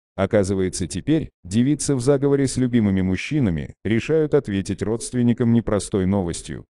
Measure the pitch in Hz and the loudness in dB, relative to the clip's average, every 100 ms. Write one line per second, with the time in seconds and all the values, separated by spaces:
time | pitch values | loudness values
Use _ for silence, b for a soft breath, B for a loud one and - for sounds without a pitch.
0 | _ - 98 107 95 98 92 - 87 92 | _ -4 0 2 2 0 -2 -4 -6 -4
1 | - 156 - - 87 101 127 147 - 139 | -2 -2 -2 -12 -2 0 2 0 -2 0
2 | 120 143 139 139 135 - 127 120 104 95 | 2 2 2 2 0 0 0 2 2 2
3 | 92 92 - 151 117 80 65 - 98 113 | 0 -2 -2 -2 0 -2 -6 -8 -4 -2
4 | - 156 151 147 135 104 190 95 98 113 | 0 0 2 0 0 -2 -2 -4 -4 -4
5 | - 123 120 117 117 117 107 104 - 104 | -4 0 2 2 2 2 2 -2 0 0
6 | 92 101 87 80 - 64 52 | 2 0 -2 -6 -10 -12 -14